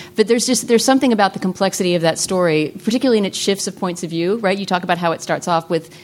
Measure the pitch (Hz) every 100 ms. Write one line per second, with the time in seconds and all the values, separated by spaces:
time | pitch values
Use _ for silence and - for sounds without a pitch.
0 | - - 220 233 240 240 - 233 254 262
1 | 269 220 196 196 185 180 190 - 180 175
2 | 165 - - 185 175 156 151 - - 247
3 | 262 220 190 - - 196 - 190 185 175
4 | 170 165 175 226 196 196 196 180 180 175
5 | 170 156 - 160 - 165 165 214 - -